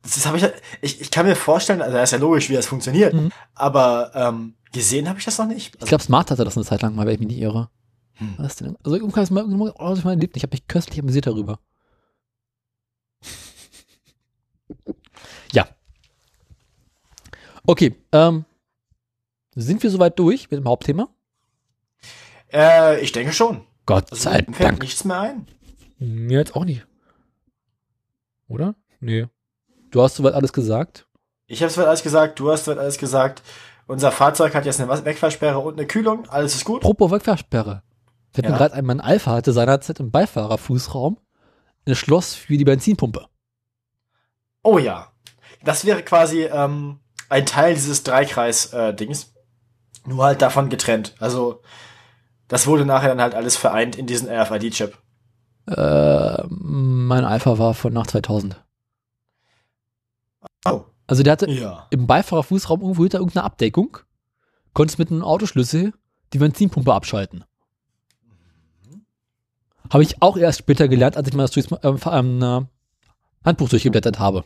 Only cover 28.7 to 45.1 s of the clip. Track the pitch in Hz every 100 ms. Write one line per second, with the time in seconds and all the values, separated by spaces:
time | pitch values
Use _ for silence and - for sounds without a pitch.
28.7 | 214 _ _ 117 113 120 _ _ _ _
29.7 | _ _ 123 131 - 135 143 135 - 110
30.7 | 110 170 - _ _ _ _ _ 113 165
31.7 | 165 160 160 160 156 156 - 143 156 151
32.7 | 143 143 139 139 135 131 135 - - -
33.7 | _ - 131 139 - 147 151 156 151 143
34.7 | 131 123 143 147 151 160 151 151 139 147
35.7 | 151 147 220 220 226 226 139 147 - -
36.7 | 240 - 208 180 202 226 185 - 117 107
37.7 | 98 _ _ _ _ _ - 110 135 147
38.7 | 147 131 131 - 208 - 117 123 120 120
39.7 | 139 - 160 127 143 208 - 107 110 -
40.7 | 127 - 135 139 220 _ _ _ _ _
41.7 | _ - 127 - 165 - - - 147 143
42.7 | 135 214 208 120 107 - _ _ _ _
43.7 | _ _ _ _ _ _ _ _ _ 220
44.7 | 190 123 87 -